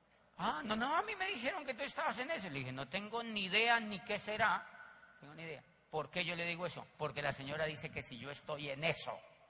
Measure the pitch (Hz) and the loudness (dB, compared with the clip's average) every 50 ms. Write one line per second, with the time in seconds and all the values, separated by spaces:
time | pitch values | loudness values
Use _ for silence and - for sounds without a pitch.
0 | _ _ - - - - - - 175 220 277 302 294 208 214 220 240 277 311 349 | _ _ -20 -20 -20 -16 -6 0 0 0 2 0 0 0 0 2 2 4 4 4
1 | 415 427 427 381 381 392 403 233 226 277 403 339 294 262 262 214 277 262 - 277 | 4 2 0 0 0 0 0 0 0 0 0 0 -2 -4 -4 -2 -4 -2 -2 0
2 | 320 294 214 220 254 302 330 285 190 175 139 139 127 127 127 131 135 135 - 196 | 2 2 2 0 0 0 -2 -2 -2 -2 -2 -2 -2 -2 -2 -4 -4 -2 -2 -4
3 | 208 208 214 233 233 226 220 208 190 180 180 214 226 233 233 233 220 208 208 175 | -2 -2 -2 -2 -2 -2 -2 -2 0 4 4 6 6 8 6 6 4 0 -4 -4
4 | - - 208 196 - 208 214 214 220 202 175 202 - - - - - - - - | -2 0 -2 0 0 -2 2 4 4 4 4 4 0 -6 -14 -16 -16 -18 -18 -20
5 | - - - - 147 143 151 160 165 165 151 127 - - - _ _ _ - 156 | -20 -20 -20 -18 -18 -14 -12 -10 -8 -8 -8 -8 -10 -16 -20 _ _ _ -2 -2
6 | 143 - - 180 175 160 175 170 170 170 170 165 180 160 - - - - - - | -2 0 0 0 0 0 0 0 0 0 0 0 -2 -2 -2 -4 -8 -10 -4 -2
7 | 151 143 131 143 147 143 - - 135 135 147 156 160 156 156 151 - 147 - 147 | -2 -2 0 2 2 2 2 0 -2 -4 0 0 0 0 0 -2 -6 -6 -6 -6
8 | 131 - 131 117 123 139 143 - - - 151 147 147 143 135 135 156 165 147 - | -8 -6 -8 -8 -6 -6 -6 -6 -4 -4 -4 -2 -2 -4 -2 2 2 2 2 2
9 | - 123 107 - - - - - - - | 0 -2 -4 -6 -8 -14 -20 -20 -20 -20